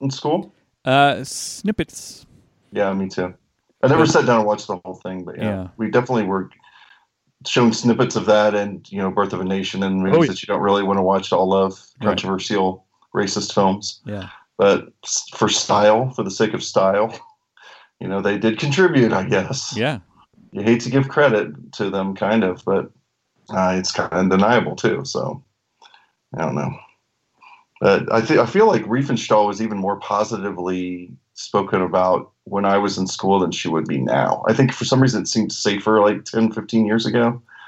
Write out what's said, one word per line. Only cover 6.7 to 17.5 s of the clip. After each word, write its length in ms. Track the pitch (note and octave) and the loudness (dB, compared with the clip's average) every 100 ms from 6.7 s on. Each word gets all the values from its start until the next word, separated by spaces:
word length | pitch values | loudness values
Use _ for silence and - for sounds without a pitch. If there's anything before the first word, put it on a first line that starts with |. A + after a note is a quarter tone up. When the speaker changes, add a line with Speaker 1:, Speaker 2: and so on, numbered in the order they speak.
| _ - _ _ _ _ _ - | _ -20 _ _ _ _ _ -4
Speaker 1:
showing 260 | - A#2+ | 2 4
snippets 420 | - A#2+ A2 B2 A2 | 4 2 2 0 0
of 100 | F#2+ | 2
that 280 | G#2 G#2+ G#2 | 4 4 2
and, 360 | G2+ F#2 - | -2 -8 -10
you 60 | G2 | -6
know, 120 | F#2+ | -4
Birth 220 | F#2+ F#2+ | -2 -2
of 60 | F2+ | -2
a 60 | F#2 | -4
Nation 380 | F#2+ F#2+ F#2+ | -4 -4 -4
and 140 | G2 F#2+ | -2 0
movies 160 | F#2+ D#3+ | 2 4
Speaker 3:
Oh, 40 | |
yeah. 40 | D3+ | 2
Speaker 1:
that 120 | - | -2
you 40 | - | -4
don't 140 | F#2 | -2
really 220 | G2+ G2+ | 2 2
wanna 200 | G2 G2 | 2 0
watch 280 | F#2 G2 F#2 | 2 0 0
all 220 | F2+ F#2 | 0 2
of, 200 | G2 F#2+ - - - | 2 2 -2 -18 -6
Speaker 2:
Right. 60 | G#2+ | -2
Speaker 1:
controversial 760 | F#2 F#2 F#2+ - G#2 F#2+ F#2+ _ _ _ G2 | -2 -2 -4 -2 -2 -2 -4 _ _ _ -4
racist 380 | G2+ G#2 - | -2 -4 -4
films. 480 | - F#2+ G2 - - - | 0 2 0 -6 -12 -12
Speaker 2:
Yeah. 240 | G#2 F#2 - _ - | -12 -12 -18 _ 0
Speaker 1:
But 340 | G2+ G2 - _ - | 2 2 -2 _ -8
s-, 180 | - - | -8 -6
for 140 | - G#2+ | -2 -2
style, 640 | - - G#2 G#2 A2 C3 | 0 0 4 4 4 0
for 100 | B2 | -4
the 60 | F#2+ | -6
sake 220 | - A2 | -2 -2
of 80 | A#2+ | -2
style, 560 | - A2 F#2+ G2+ A2 - - _ _ | -4 0 2 2 0 -4 -20 _ _